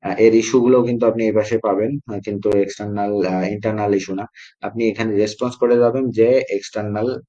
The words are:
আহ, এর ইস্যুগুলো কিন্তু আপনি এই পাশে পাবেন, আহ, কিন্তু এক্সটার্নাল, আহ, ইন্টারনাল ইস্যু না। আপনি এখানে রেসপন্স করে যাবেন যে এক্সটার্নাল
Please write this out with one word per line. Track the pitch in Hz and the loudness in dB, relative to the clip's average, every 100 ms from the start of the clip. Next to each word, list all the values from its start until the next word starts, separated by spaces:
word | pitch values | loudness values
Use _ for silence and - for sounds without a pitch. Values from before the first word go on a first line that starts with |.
আহ, | 98 95 | -8 4
এর | 113 | 6
ইস্যুগুলো | 113 113 131 120 127 | 6 2 2 4 4
কিন্তু | 117 120 117 | 2 2 0
আপনি | 117 | 2
এই | 110 | 0
পাশে | 107 107 113 | 0 0 -2
পাবেন, | 110 98 113 143 131 | 0 0 -2 -4 -8
আহ, | 104 | -10
কিন্তু | 101 101 101 | -6 -4 0
এক্সটার্নাল, | 101 98 - 104 104 101 104 92 | 0 0 -4 -8 -4 -4 -2 -2
আহ, | 92 | -2
ইন্টারনাল | 92 104 110 107 104 | -4 -4 -4 -2 0
ইস্যু | 101 95 | 0 -2
না। | 95 104 - - _ | -10 -10 -16 -20 _
আপনি | 101 110 113 | -10 -2 -2
এখানে | 104 110 101 | -2 -4 0
রেসপন্স | 107 - 123 120 | -2 -2 -6 -2
করে | 120 120 | 2 4
যাবেন | 120 123 131 | 2 2 -4
যে | 107 113 131 - | 2 4 4 0
এক্সটার্নাল | 98 - 110 104 104 117 131 | -6 -6 -8 -6 -4 -4 -6